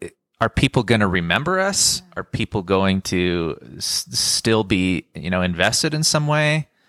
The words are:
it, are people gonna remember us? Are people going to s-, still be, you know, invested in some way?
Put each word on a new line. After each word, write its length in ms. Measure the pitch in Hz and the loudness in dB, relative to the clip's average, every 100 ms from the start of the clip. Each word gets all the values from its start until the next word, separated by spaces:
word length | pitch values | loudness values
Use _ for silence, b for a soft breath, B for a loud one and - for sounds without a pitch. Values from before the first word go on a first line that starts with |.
it, 140 | - - _ - | -12 -16 _ -4
are 120 | 113 | -2
people 320 | - 135 - | 2 0 2
gonna 260 | 104 117 101 | 2 2 2
remember 500 | 92 85 92 151 185 | 0 0 0 0 -2
us? 440 | 190 190 - - - | 0 0 0 -2 -6
Are 100 | - | -12
people 380 | 95 - 110 107 | -8 -6 -4 -4
going 380 | 90 95 95 95 | 0 2 2 2
to 560 | - 92 90 87 82 - 64 - | 0 0 0 0 -2 -6 -12 -10
s-, 280 | - - - | -6 -6 -4
still 540 | 120 - - - 110 | -4 -2 0 2 2
be, 420 | 101 101 92 90 - | 2 2 2 0 -4
you 160 | - 73 | -10 -4
know, 100 | 92 | 0
invested 540 | 90 87 95 - 160 | 0 2 2 2 0
in 80 | 151 | 0
some 240 | 160 160 147 | 0 0 2
way? 420 | 151 151 156 147 b | 2 2 0 -2 b